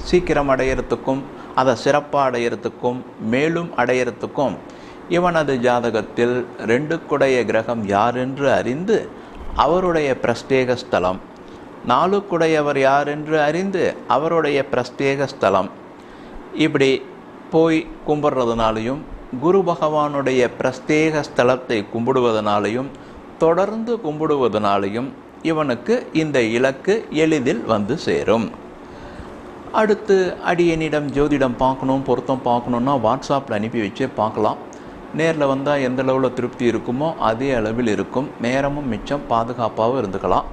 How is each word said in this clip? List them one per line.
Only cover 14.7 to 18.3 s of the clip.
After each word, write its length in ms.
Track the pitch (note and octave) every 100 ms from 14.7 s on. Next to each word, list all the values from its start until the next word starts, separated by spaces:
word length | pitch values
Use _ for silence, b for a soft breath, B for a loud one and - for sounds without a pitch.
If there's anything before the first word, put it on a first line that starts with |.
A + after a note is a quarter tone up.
பிரஸ்தேக 560 | B2+ A#2+ - C#3 C#3 C#3
ஸ்தலம், 440 | - G#2 F#2+ F#2+ - - - B B B B - -
இப்படி 340 | D3+ C#3+ C3+ C3 - - - - -
போய் 280 | D#3+ E3 D#3+ - -
கும்பிட்றதுனாலையும் 1000 | - D3+ D3